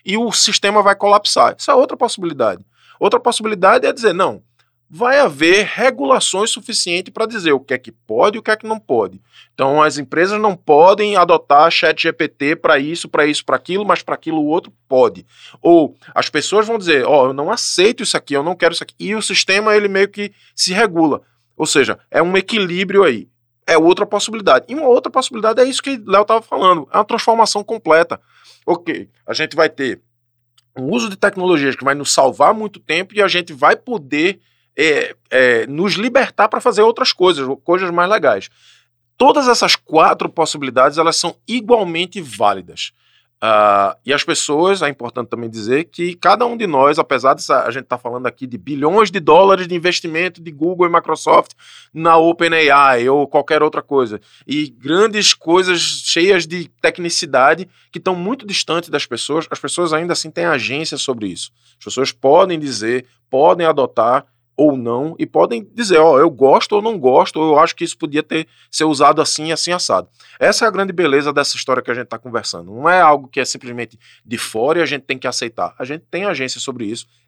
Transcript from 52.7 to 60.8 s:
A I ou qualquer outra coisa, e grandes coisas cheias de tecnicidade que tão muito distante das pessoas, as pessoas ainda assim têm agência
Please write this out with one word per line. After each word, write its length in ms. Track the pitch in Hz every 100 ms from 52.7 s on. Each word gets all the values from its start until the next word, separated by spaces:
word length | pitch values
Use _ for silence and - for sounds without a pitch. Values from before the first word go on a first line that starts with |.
A 280 | 139 139 123
I 100 | 123
ou 180 | 143 139
qualquer 360 | 151 139 151
outra 200 | 151 147
coisa, 380 | - 139 120 104 - _ -
e 220 | 143 147
grandes 640 | 117 127 175 220 214 196
coisas 480 | - 160 175 185 175
cheias 640 | - - - 170 185 185 160
de 220 | 175 165 _
tecnicidade 880 | 165 165 170 - 151 135 135 165 185 _ _
que 100 | 170
tão 140 | 190
muito 320 | 180 180 269 208
distante 440 | 196 - 165 170
das 160 | 147 -
pessoas, 400 | 117 - 151 151
as 80 | 135
pessoas 360 | 143 - 175
ainda 180 | 156 175
assim 180 | 156 160
têm 140 | 165
agência 540 | 170 143 101 135